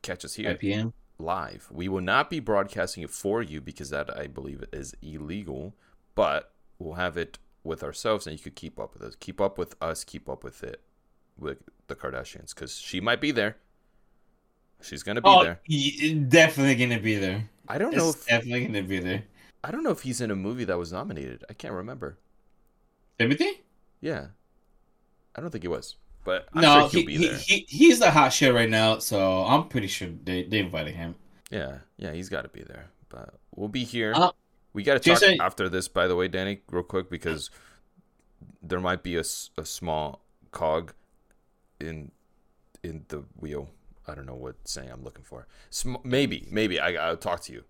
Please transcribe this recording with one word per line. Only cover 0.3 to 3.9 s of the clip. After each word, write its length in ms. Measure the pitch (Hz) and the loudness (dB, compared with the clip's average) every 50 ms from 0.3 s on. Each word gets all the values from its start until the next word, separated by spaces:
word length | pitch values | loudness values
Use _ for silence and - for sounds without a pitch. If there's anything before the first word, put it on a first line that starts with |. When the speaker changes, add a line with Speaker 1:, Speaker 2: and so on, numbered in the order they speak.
| - | -10
Speaker 1:
here 160 | - 107 - | -6 -4 -4
Speaker 2:
Five 100 | 82 - | -4 -2
P 120 | - 101 98 | -2 -2 -2
M. 220 | 107 110 113 - - - _ _ _ | 0 -2 -4 -6 -8 -20 _ _ _
Speaker 1:
live. 500 | 80 80 90 95 80 - - 50 - - | -4 -4 -4 -4 -4 -8 -10 -16 -20 -16
We 180 | - 73 87 95 | -10 -6 -4 -2
will 120 | 95 95 | -2 -2
not 300 | 90 90 101 131 151 - | 0 2 2 2 2 0
be 80 | 175 160 | -2 -8
broadcasting 640 | 120 107 107 101 98 101 - 110 87 92 - - 82 | -2 0 0 0 0 0 -2 -4 -4 -4 -4 -8 -10
it 80 | 71 | -12
for 320 | - - - 101 101 117 117 | -12 -6 -2 -2 0 0 -2
you 180 | - 76 76 | -6 -10 -12
because 300 | 67 65 76 - 73 67 | -12 -14 -14 -14 -12 -8